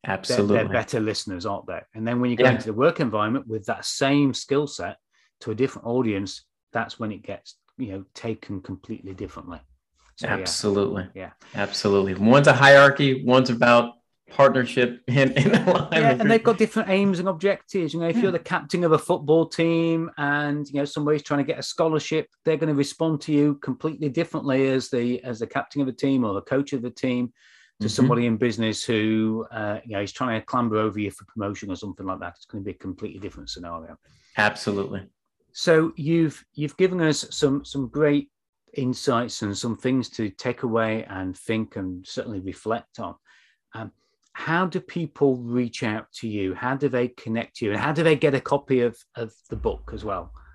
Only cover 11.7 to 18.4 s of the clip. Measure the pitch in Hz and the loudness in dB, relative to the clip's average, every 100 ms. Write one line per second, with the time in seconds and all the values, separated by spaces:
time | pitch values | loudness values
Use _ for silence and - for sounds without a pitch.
11.7 | - 107 101 98 92 107 135 147 123 139 | -2 2 2 2 2 6 8 8 8 10
12.7 | 139 143 139 139 131 120 127 123 117 120 | 12 10 8 0 0 4 4 4 2 6
13.7 | 120 120 - _ _ _ - 139 131 120 | 6 4 -8 _ _ _ 6 6 6 0
14.7 | - 120 - - 127 135 139 143 233 - | 0 0 -2 0 4 4 4 4 4 4
15.7 | 165 - 160 151 127 220 226 233 208 220 | 2 2 2 4 4 4 4 4 2 2
16.7 | - 202 196 202 175 180 170 196 190 _ | 0 0 2 2 0 -2 -2 0 -2 _
17.7 | 196 160 160 165 220 196 170 | -4 -2 -2 -2 0 0 0